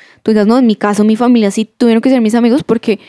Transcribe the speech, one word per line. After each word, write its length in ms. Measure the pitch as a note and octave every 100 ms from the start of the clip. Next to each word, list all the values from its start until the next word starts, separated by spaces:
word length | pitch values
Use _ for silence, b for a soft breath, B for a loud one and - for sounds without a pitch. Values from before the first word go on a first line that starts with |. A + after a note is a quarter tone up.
| b b
tú 80 | -
digas, 160 | G#3+ G#3
"No, 100 | B3+
en 80 | A#3+
mi 100 | G3+
caso, 260 | G#3 G#3
mi 140 | G#3+ A3
familia 340 | A#3+ A#3+ G3+
sí 140 | A3 G#3+
tuvieron 360 | - A#3+ A3+
que 80 | B3+
ser 120 | C4
mis 120 | G#3+
amigos 300 | A#3 A#3 C#4
porque 360 | - A3+ - G3+